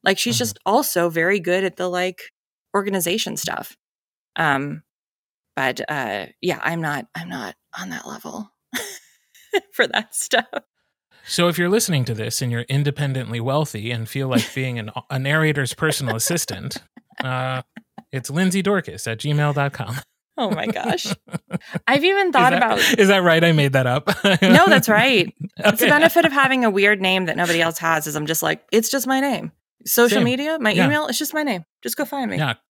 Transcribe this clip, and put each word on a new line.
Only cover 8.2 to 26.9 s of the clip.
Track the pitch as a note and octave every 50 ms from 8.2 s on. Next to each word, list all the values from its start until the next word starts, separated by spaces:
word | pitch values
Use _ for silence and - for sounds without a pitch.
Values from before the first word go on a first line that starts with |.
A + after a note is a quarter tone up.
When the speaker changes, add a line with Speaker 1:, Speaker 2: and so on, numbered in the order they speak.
| - - - - G#3 _ _ _ _ _ -
Speaker 1:
<laughs> | - G#4+ G4+ G4 - _ _ _ _ _ _ _ - _ _ - G4 - _ _
for | - -
that | - - - A3 _ -
stuff. | - - - - A#3+ A#3 _ - C#4 _ _ _ _ _ _ _ _ _ _ _ _ _
Speaker 2:
So | - - - F3 F3
if | E3
you're | F3 F3 F3
listening | G3 A#3 A3+ - E3+ C#3 A#2+
to | A#2 A2+
this | G#2+ A2 A#2 - -
and | C3+ A#2+
you're | A#2+ A#2 A#2+
independently | - C3+ C#3 D3 D3 C#3 - D3 C#3 C3 C3 A#2+ G#2+ A#2 A#2
wealthy | A2+ C3 C3 D3+ D#3 - - A2 G2+ A#2
and | B2 A2+ A2+
feel | A2 - C3+ C3+ C3
like | B2 A#2 A2+ - -
being | C3 C3 C3 B2 A#2
an, | G#2+ G#2+ - B2+ - _
a | C3+ C3
narrator's | C3 C#3 D3 D#3 D#3+ D#3 D3 D3 C3+ A#2+ -
personal | - E3 D#3 C#3+ - C#3 A#2+ A2
assistant, | A2+ - - E3+ E3 - - G#2 F#2 - C3+ - - _ _ _ -
Speaker 1:
<laughs> | _ _ _ - -
Speaker 2:
uh, | C3 B2+ B2+ B2+ C3 C3 B2+ B2+ _ _ - _ _ _ - - _
it's | - C3 B2 -
Lindsay | C3+ E3 F#3+ F#3 F3 G3
Dorcas | F3+ G3 G#3 F#3+ D#3+ - E2 G2 -
at | A#2+ A2+ A2+
gmail | - D3 D3 D3 D3 D3 C#3+
dot | C#3+ C#3 C#3+ -
com. | - A2+ G2 A#2+ C3+ - _ _ _ _ _ _
Speaker 1:
Oh | - B3 G3
my | G#3 E3+ -
gosh. | A3+ - - - - - - - G#3+ F#3+ _ _ - F3 - _ _
Speaker 2:
<laughs> | - F3+ - - - - _
Speaker 1:
I've | - B3 C#4+ D4+
even | F4+ G4 G4+ G4 F4+
thought | C#4+ C4 A#3+ B3+ C4+
Speaker 2:
Is | -
that, | B3
Speaker 1:
about | A3+ A3 - - - C#4 -
Speaker 2:
is | G3+ F#3+
that | G3+ F#3+ F3+
right? | F3 E3 E3 E3
I | E3+ E3
made | D3+ C#3+ C#3 C3
that | C3+ C3
up. | B2+ B2 C#3+ - - F#3 - -
<laughs> | - F#3 - F#3+
Speaker 1:
No, | F#3 A#3 D4+ F4 G4
that's | D#4 - B3
right. | - G#3+ G#3 A#3 C4+ B3+ G3+ E3+ - - _ D3 - _
It's | - - G#3 G3+ A3
the | -
Speaker 2:
Okay. | G#3+
Speaker 1:
benefit | D4 D4 D#4+ E4 - E4+ E4
of | D#4+
having | C4+ C#4+ C4+ C4 C4 B3+ B3
a | A3+
weird | F#3+ G3+ G3 G3+